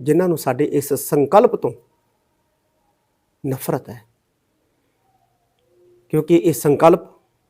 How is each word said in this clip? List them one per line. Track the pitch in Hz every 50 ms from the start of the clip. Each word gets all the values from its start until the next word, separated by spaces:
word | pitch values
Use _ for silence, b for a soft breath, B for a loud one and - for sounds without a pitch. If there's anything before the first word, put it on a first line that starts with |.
ਜਿਨ੍ਹਾਂ | 123 147 151 170 185 180
ਨੂੰ | 165 139
ਸਾਡੇ | - 139 123 123 151
ਇਸ | - - 143 139 -
ਸੰਕਲਪ | 143 123 - - 160 147 139 135 190 208 247 226 -
ਤੋਂ | - - 120 117 - _ _ _ _ _ _ _ _ _ _ _ _ _ _ _ _ _ _ _ _ _ _ _ _ _ _ _ _ _ _ _ _ -
ਨਫ਼ਰਤ | 135 131 131 - - 151 131 - -
ਹੈ, | 117 117 - _ _ _ _ _ _ _ _ _ _ _ _ _ _ _ _ _ _ _ _ _ _ _ _ _ _ _ _ _ _ _ _ _ _ _ _ _ _ _ _ -
ਕਿਉਂਕਿ | - 156 151 - 170
ਇਹ | 170 170 170
ਸੰਕਲਪ | 143 - - 151 143 - 151 165 180 180 - - _ _ _ _ _ _ _